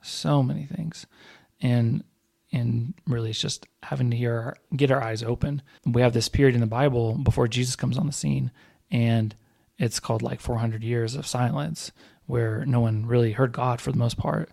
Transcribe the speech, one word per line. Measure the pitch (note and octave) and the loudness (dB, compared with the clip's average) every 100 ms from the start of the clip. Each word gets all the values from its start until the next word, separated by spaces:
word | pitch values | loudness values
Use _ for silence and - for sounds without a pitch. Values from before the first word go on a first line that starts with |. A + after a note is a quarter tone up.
so | - - D3+ D3 | -14 -6 2 2
many | C3 - C#3+ | 2 -2 -6
things. | - D#3+ - - _ - - _ _ | -8 -8 -10 -18 _ -20 -20 _ _
And, | B2+ A#2+ A#2 - - _ _ _ _ | 0 2 2 0 -6 _ _ _ _
and | C3 A#2+ A#2 A#2+ - - | -2 0 0 -2 -6 -4
really | A#2+ A2+ | -2 -2
it's | A2+ | -4
just | - - - _ | -6 -6 -12 _
having | - C3+ B2 | -8 -2 0
to | A#2 | 0
hear | A#2+ | 0
our, | A#2 A2+ - _ C3 | -2 -4 -12 _ 0
get | C3+ | 4
our | C3+ | 4
eyes | A2+ A2 | 0 -4
open. | A#2 B2 C#3+ C#3+ - _ - | -4 -2 -2 -4 -8 _ 0
We | A#2+ | 4
have | B2 | 4
this | A#2 G#2+ | 4 0
period | - C#3 A#2+ | 4 4 6
in | |
the | A2+ | 2
Bible | A#2 C#3+ B2 A2+ A#2 | 2 2 2 0 2
before | C3 - B2 | 2 2 2
Jesus | B2 B2 - | 0 -2 -2
comes | B2+ B2+ | -2 0
on | C#3 | -2
the | |
scene, | - D3 C3+ B2+ - - _ _ | -2 -2 0 -2 -8 -20 _ _
and | A#2+ A#2 A2+ A2 - _ _ _ - | 0 2 2 0 -6 _ _ _ -4
it's | A#2 - | -2 -2
called, | - A2 | -2 -2
like, | A#2 B2 | -2 -6
four | - A#2 | -4 -2
hundred | A2+ A2 | -2 -4
years | A2 A#2+ A2+ | -2 -2 -2
of | C3+ - | -4 -6
silence | B2+ B2 C#3+ D#3 D#3+ - - - _ - | -2 0 0 -4 -8 -12 -18 -20 _ -4
where | A#2+ A2+ A2 - | -2 0 -2 0
no | A#2+ | 2
one | A#2 A2 A2+ | 2 0 2
really | B2 A#2 | 2 2
heard | G#2 C3 | 2 0
God | A#2 B2 A#2+ | 0 -2 -2
for | - | -2
the | A#2+ | 0
most | A#2 - | 0 0
part. | - - - | -2 -2 -4